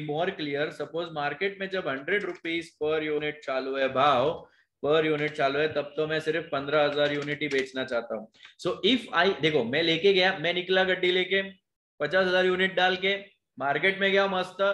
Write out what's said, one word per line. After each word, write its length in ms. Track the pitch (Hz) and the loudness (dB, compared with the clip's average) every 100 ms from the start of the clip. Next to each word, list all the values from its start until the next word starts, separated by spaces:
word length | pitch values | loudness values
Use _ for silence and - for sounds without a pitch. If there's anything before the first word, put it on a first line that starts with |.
| 151 | -4
more 260 | 147 180 180 | -2 -2 -2
clear। 300 | 151 143 156 | -4 -2 -2
Suppose 360 | 160 143 160 170 | -4 -8 -6 -6
market 480 | 156 143 147 202 190 | -4 -4 -2 -4 -4
में 80 | 190 | -6
जब 180 | 185 156 | -4 -4
hundred 360 | 135 147 202 | -4 -2 -2
rupees 540 | 180 170 170 165 165 - | -2 -6 -6 -6 -6 -4
per 180 | 151 156 | -2 0
unit 300 | 156 151 151 147 | 0 -2 -2 -6
चालू 320 | - 131 131 135 | -4 -4 -2 0
है, 120 | 135 | 0
भाव 600 | 131 143 127 139 170 - _ _ _ | 4 4 4 2 -2 -8 _ _ _
per 180 | 139 160 | 2 2
unit 260 | 156 151 151 | 2 0 -2
चालू 280 | 147 139 143 | 0 0 2
है, 140 | 156 | 0
तब 200 | 156 139 - | 0 -4 -4
तो 100 | 156 | -2
मैं 140 | 160 | -2
सिर्फ 280 | 156 160 160 | -2 -2 -2
पन्द्रह 320 | 139 139 151 | -4 0 2
हजार 280 | 147 143 143 | 2 2 0
unit 300 | 147 143 147 | 0 -4 -4
ही 60 | 151 | -2
बेचना 360 | 135 131 131 | -2 -2 -4
चाहता 300 | 127 117 117 | -4 -4 -4
हूँ। 180 | 107 104 _ - - 170 | -8 -10 _ -20 -10 -6
So 100 | - 196 | -2 0
if 140 | 247 - 170 | 0 0 0
I, 240 | 185 190 | 2 2
देखो 240 | 160 151 | 2 2
मैं 180 | 117 143 | 0 0
लेके 300 | 165 165 196 | 0 2 4
गया, 260 | 190 185 185 | 4 2 0
मैं 160 | 165 | -2
निकला 300 | 175 180 185 | -2 0 2
गड्डी 260 | 185 180 180 | 2 2 2
लेके, 320 | 180 180 196 190 - _ _ _ - | 0 0 -2 -2 -10 _ _ _ -6
पचास 260 | 147 185 185 | 0 2 4
हजार 180 | 185 | 4
unit 300 | 185 185 185 | 2 2 0
डाल 220 | 175 185 185 | 2 2 2
के 200 | 190 202 - _ _ - | 0 -2 -6 _ _ -6
market 400 | 135 147 185 196 | -2 0 0 2
में 120 | 196 | 2
गया, 140 | 196 196 | 2 2
मस्त 360 | 185 180 - 196 | 0 -4 0 0